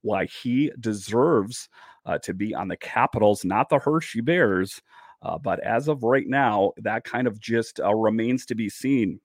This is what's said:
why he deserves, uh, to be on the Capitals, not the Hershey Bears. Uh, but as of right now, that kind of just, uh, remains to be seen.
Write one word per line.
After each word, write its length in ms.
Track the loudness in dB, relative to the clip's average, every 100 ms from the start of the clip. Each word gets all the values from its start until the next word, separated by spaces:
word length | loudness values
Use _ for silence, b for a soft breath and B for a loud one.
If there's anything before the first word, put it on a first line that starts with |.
why 240 | -2 -2 -2
he 480 | -4 -2 0 0 -2
deserves, 880 | -4 -4 -2 2 4 4 0 -6 -16 B B B -6
uh, 120 | -6
to 140 | -4
be 200 | -4 -4
on 140 | -4 -6
the 80 | -8
Capitals, 720 | -4 0 0 4 4 4 0
not 240 | 0 2
the 100 | 2
Hershey 400 | 2 0 -2 -6
Bears. 640 | 0 2 4 2 -2 -6 B B B B
Uh, 160 | -10 -6
but 240 | -4 -2
as 260 | 0 0 0
of 160 | 0
right 240 | 2 2 2
now, 460 | 2 2 4 0 0
that 280 | -4 -4 -4
kind 220 | -2 -2
of 120 | -2
just, 400 | -2 -2 -2 -2
uh, 160 | 0 2
remains 500 | 2 2 0 -2 -2
to 80 | -6
be 140 | -6
seen. 520 | -4 0 2 0 -2